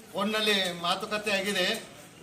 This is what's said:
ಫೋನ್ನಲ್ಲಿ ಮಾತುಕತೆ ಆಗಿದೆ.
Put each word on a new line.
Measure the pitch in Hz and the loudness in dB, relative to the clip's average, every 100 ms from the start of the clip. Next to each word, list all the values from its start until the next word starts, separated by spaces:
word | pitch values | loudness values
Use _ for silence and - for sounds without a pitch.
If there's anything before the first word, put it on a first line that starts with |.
| - | -10
ಫೋನ್ನಲ್ಲಿ | 175 202 220 214 202 185 170 | -2 0 2 4 4 2 0
ಮಾತುಕತೆ | 175 190 208 208 214 | 0 0 0 -2 0
ಆಗಿದೆ. | 196 196 190 185 220 - - - - | 0 2 2 2 0 -6 -16 -20 -20